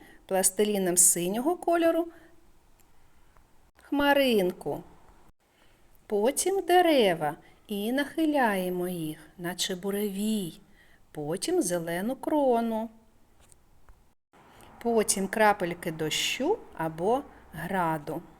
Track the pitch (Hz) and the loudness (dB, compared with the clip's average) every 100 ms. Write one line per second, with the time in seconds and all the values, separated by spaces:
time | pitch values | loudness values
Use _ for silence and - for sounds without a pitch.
0 | - - - 185 190 - 208 202 185 180 | -12 -20 -4 0 0 2 0 2 0 4
1 | - 170 175 214 269 349 - 339 330 330 | 4 2 -2 -2 -2 -2 0 2 2 2
2 | 339 - - - - _ _ _ _ - | -2 -10 -20 -20 -20 _ _ _ _ -20
3 | - _ - - _ _ _ _ - 285 | -20 _ -20 -20 _ _ _ _ -4 0
4 | 285 285 269 220 180 185 - 139 - - | 4 4 4 4 2 -2 -6 -8 -10 -20
5 | - - - _ _ _ _ _ _ _ | -20 -20 -20 _ _ _ _ _ _ _
6 | - 202 220 294 359 392 359 359 349 285 | -4 0 0 0 0 0 4 6 6 6
7 | 202 165 151 156 - - - 202 208 262 | 4 2 -2 -6 -12 -20 -10 -6 -4 -2
8 | 294 - 320 294 233 196 180 180 175 180 | -4 -2 0 2 2 0 -2 -2 -4 -4
9 | 156 156 - - 175 185 - 180 196 202 | -8 -10 -16 -10 -8 -4 -4 -4 -4 -4
10 | 214 196 214 214 175 - - - _ - | -4 -4 -2 -2 -4 -10 -20 -20 _ -20
11 | _ - 147 185 - 359 220 175 165 175 | _ -10 -6 -6 -2 -2 0 -2 -4 -4
12 | 208 262 - 302 269 233 233 220 226 - | -4 -6 -2 2 4 2 0 -4 -6 -12
13 | _ _ _ _ _ - _ - - - | _ _ _ _ _ -20 _ -20 -20 -20
14 | _ _ _ _ - - - - 233 226 | _ _ _ _ -20 -20 -20 -8 0 2
15 | 208 202 190 - 214 202 175 170 175 160 | 2 -2 -2 2 4 4 -2 -4 -8 -6
16 | 156 - - - 285 453 - - 160 160 | -4 -2 -2 -2 -2 -2 -4 -6 -6 -2
17 | 180 262 285 - - 160 170 190 165 160 | -2 -2 -4 -18 -18 -12 -6 -2 0 -2
18 | 147 139 - - | -4 -10 -10 -20